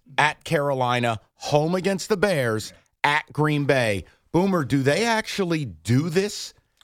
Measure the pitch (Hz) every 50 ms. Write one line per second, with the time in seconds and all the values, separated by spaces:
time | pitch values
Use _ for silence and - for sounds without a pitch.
0 | _ - 139 - 143 151 151 _ - - 170 156 143 143 139 131 127 123 120 123
1 | 120 120 113 107 _ _ _ - - - 143 147 151 160 180 185 180 196 196 185
2 | - - 214 185 214 208 185 147 127 117 110 110 101 - - - _ _ _ _
3 | - 143 147 156 - - 123 - 151 151 151 147 143 131 143 131 120 110 104 95
4 | 82 - _ _ _ _ - 165 185 196 185 175 143 120 - 143 131 135 143 175
5 | 226 233 226 220 214 - - - 196 170 165 160 147 113 87 - - - 120 127
6 | 160 175 156 185 196 202 - - - - - _ _ _ _ _